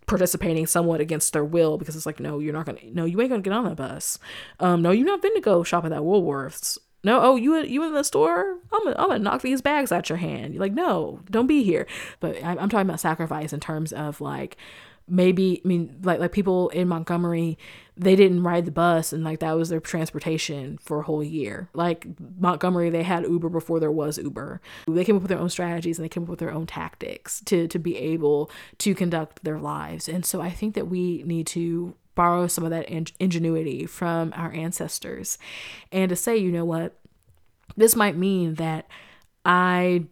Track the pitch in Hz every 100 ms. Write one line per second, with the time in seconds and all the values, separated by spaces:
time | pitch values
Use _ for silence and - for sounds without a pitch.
0 | - 196 180 170 185 165 165 175 170 165
1 | 156 160 - 156 151 170 160 156 160 156
2 | 160 151 151 147 151 151 151 - 113 170
3 | 165 180 254 233 190 214 208 156 135 156
4 | - - - - - - 180 175 170 202
5 | 302 392 381 440 220 175 170 175 165 151
6 | 156 202 165 139 151 - - - _ _
7 | 196 247 254 262 247 320 294 254 320 294
8 | 285 - 311 349 392 359 - 427 370 -
9 | - - 208 254 254 269 277 285 269 175
10 | - 170 165 135 135 - 196 226 349 180
11 | 151 - - 220 262 302 202 160 - -
12 | - - 170 - 170 170 196 220 190 160
13 | 170 160 160 156 156 151 - 156 156 160
14 | 151 143 143 139 139 - - - - -
15 | - 180 180 180 190 180 185 175 165 135
16 | 185 156 175 208 190 180 180 170 180 165
17 | 165 175 175 170 165 165 - - - -
18 | 185 190 190 175 175 175 170 156 175 165
19 | 160 156 160 156 160 160 165 165 - 165
20 | 160 151 170 160 - 143 135 151 - 151
21 | 151 151 151 156 107 - 180 156 175 165
22 | - 170 143 185 185 170 180 180 170 165
23 | 170 175 170 170 165 165 160 165 156 156
24 | 151 151 143 - - - - - - 165
25 | 180 202 185 175 170 - 175 170 170 165
26 | 165 180 165 170 160 156 165 160 160 -
27 | - - - - - 175 165 170 165 104
28 | 156 165 147 147 151 - - - 208 190
29 | 175 165 156 - 156 156 147 147 151 160
30 | - 175 165 185 175 170 214 214 170 180
31 | 180 170 175 165 160 170 170 165 175 -
32 | _ - 175 175 175 - 165 165 - 165
33 | 165 - 185 170 165 160 156 131 170 -
34 | 170 165 165 - 165 160 165 - 156 -
35 | - - - - - - - - - 190
36 | 185 180 - 226 185 170 170 165 165 -
37 | _ _ _ _ _ _ _ - 226 233
38 | 202 156 190 190 170 156 160 160 - -
39 | - - _ _ 175 180 180 180 180 175
40 | 160